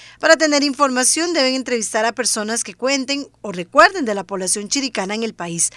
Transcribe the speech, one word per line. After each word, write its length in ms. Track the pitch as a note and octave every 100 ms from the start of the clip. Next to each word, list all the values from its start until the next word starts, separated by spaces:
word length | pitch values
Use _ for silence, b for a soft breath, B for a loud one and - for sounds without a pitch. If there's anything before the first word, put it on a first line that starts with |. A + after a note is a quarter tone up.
| B B
Para 160 | D4+ D#4+
tener 260 | D#4 C#4+
información 680 | C#4+ C4 C#4 B3 B3 D4+ F4
deben 240 | E4+ C4 C4
entrevistar 480 | B3+ A#3+ G#3+ A3
a 80 | A3+
personas 500 | A3+ A#3 A3+ G#3+ A#3
que 120 | -
cuenten 520 | F#3 B3+ C#4 B3+ C#4+ C#4 _
o 100 | G#3+
recuerden 540 | F3+ F3 C#4 F4 F#4+
de 100 | A#3+
la 80 | G3+
población 220 | F3+ G3 F#3 G#3 G3+
chiricana 460 | C#4 C4 A3 F#3+
en 80 | G#3+
el 100 | A3+
país, 380 | - F3 E3+ -